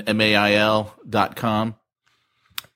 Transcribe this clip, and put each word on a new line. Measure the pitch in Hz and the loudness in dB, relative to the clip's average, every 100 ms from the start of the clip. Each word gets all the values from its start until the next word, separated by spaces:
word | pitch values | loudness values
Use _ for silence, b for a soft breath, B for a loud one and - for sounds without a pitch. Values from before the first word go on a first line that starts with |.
| 107 | -2
M | 107 | 0
A | 107 104 | 2 2
I | 104 | 2
L | 104 107 110 101 - - | 2 2 0 -2 -10 -6
dot | 107 95 - | -2 -2 -4
com. | 117 107 113 110 _ _ _ _ _ _ _ - - | -4 -2 -4 -8 _ _ _ _ _ _ _ -18 -14